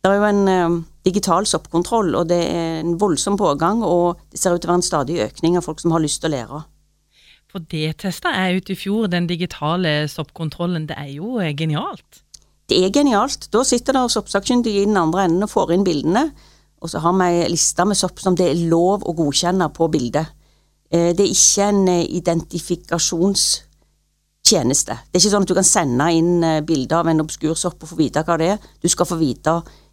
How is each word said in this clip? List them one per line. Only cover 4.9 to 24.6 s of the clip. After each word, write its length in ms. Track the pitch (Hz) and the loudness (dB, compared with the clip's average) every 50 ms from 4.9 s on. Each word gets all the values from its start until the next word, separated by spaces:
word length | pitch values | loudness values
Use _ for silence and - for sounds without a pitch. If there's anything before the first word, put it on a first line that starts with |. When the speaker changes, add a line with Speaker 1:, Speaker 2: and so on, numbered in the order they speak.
| - 151 139 127 170 165 | -2 -2 -2 -2 -2 -4
Speaker 1:
økning 380 | 107 110 - - - 165 175 | -4 -4 -4 -2 0 0 0
av 80 | 180 170 | 0 -2
folk 160 | - - - | -4 -10 -4
som 100 | - 175 | -2 0
har 80 | 160 165 | 0 0
lyst 200 | 156 147 - - | 0 -2 -4 -4
til 100 | - 160 | -4 -4
å 40 | 151 | -4
lære. 280 | 127 113 - 127 151 156 _ _ _ _ _ _ _ _ _ _ _ _ - - _ _ _ | -4 -6 -10 -12 -14 -14 _ _ _ _ _ _ _ _ _ _ _ _ -20 -20 _ _ _
Speaker 2:
For 100 | _ 196 | _ -14
det 380 | 160 _ - 156 156 156 160 - | -12 _ -6 -4 -4 -4 -6 -6
testet 360 | - 190 175 - - 359 285 | -6 -8 -8 -4 -4 -2 0
jeg 220 | 202 185 185 180 | 0 0 0 0
ut 140 | 185 - - | -2 -2 -6
i 40 | 190 | -8
fjor, 340 | - - 190 202 226 226 196 | -8 -4 -4 -2 0 0 0
den 180 | 175 175 175 | 0 -2 0
digitale 800 | 165 175 160 180 170 - - 147 151 165 180 185 156 151 147 151 147 | -2 -2 -4 -4 -8 -6 -6 -4 -2 -2 0 0 0 0 0 -2 -4
soppkontrollen. 760 | - - 151 _ _ - 165 156 - - 175 175 180 160 156 | -6 -8 -10 _ _ -8 -8 -8 -6 -4 -4 -4 -2 -4 -6
Det 100 | 147 160 - | -8 -10 -10
er 160 | 143 143 139 | -10 -12 -12
jo, 240 | 143 170 226 262 233 | -10 -8 -6 -4 -2
eh, 140 | 185 156 147 | -2 -2 -2
genialt. 680 | 139 160 160 151 147 - 392 370 - _ _ - - _ _ - - _ _ _ _ _ - | -2 -2 -2 -2 -2 -4 -6 -10 -12 _ _ -20 -20 _ _ -20 -20 _ _ _ _ _ 2
Speaker 1:
Det 160 | - 160 185 | 2 4 4
er 60 | 190 | 4
genialt. 600 | 196 285 294 285 233 196 226 277 - - - - | 2 4 4 4 4 2 2 0 -4 -10 -10 -2
Da 120 | - 220 | 0 0
sitter 300 | 262 - 247 240 - - | 2 2 0 0 0 0
det 180 | 262 269 254 233 | 0 0 0 0
soppsakkyndige 720 | - 226 - - - 196 196 - 247 247 233 226 208 202 | -2 -4 -4 -2 -4 -4 0 2 0 0 0 0 0 0
i 20 | 202 | 0
den 120 | 208 214 | 2 2
andre 280 | 190 165 160 170 190 196 | 2 2 2 2 2 2
enden 180 | 170 165 180 208 | 2 2 0 0
og 40 | 208 | 0
får 200 | - - - 160 | 0 0 0 2
inn 120 | 170 185 202 | 2 2 2
bildene, 480 | 185 165 147 127 151 180 226 302 311 - - - _ _ _ _ _ _ _ | 2 0 0 0 0 0 2 0 -2 -4 -12 -20 _ _ _ _ _ _ _
og 60 | - 170 | -14 -10
så 100 | - 170 | -8 -2
har 120 | 156 170 | 0 0
vi 320 | 185 190 180 175 175 170 170 | 2 2 2 2 2 2 2
en 60 | - | 0
liste 360 | 175 165 - - - - 180 | 0 0 -2 -2 0 0 0
med 100 | 208 202 | 0 0
sopp 220 | - - 185 - - | -2 -2 -4 -6 -4
som 140 | - 190 180 | -2 0 2
det 140 | 165 185 160 | 2 2 2
er 180 | 135 175 170 165 | 2 0 0 2
lov 340 | 165 170 175 185 202 202 196 | 2 2 4 2 2 0 -2
å 100 | - 165 | -6 -2
godkjenne 580 | 160 160 143 139 - - 175 185 190 175 147 | 0 0 0 0 0 0 0 0 0 0 -2
på 180 | 147 - 165 160 | 0 -2 -2 0
bildet. 360 | 156 156 123 120 120 147 160 - - _ _ _ _ _ _ _ _ _ _ _ | 0 0 -2 -2 -2 -4 -4 -4 -10 _ _ _ _ _ _ _ _ _ _ _
Eh, 200 | 165 170 170 170 175 | 0 2 2 2 2
det 60 | 170 | 2
er 100 | 202 - | 2 2
ikke 360 | - - - - - 202 202 208 | 2 4 4 4 4 4 2 2
en, 200 | 208 196 190 185 | 4 4 4 4
eh, 180 | 180 175 170 - - 175 | 4 2 0 0 -4 -2
identifikasjons- 1400 | 170 - 170 170 160 - - 170 - - 175 - - - 180 170 - - - 165 170 202 196 196 - - - - - _ _ _ _ _ _ _ _ _ _ _ _ _ _ _ _ | 0 0 0 0 -2 -4 -8 -8 -4 -4 -6 -6 -4 -6 -4 -2 -2 -2 0 2 2 2 2 0 0 -2 -2 -4 -6 _ _ _ _ _ _ _ _ _ _ _ _ _ _ _ _
tjeneste. 480 | - 220 170 | 2 2 4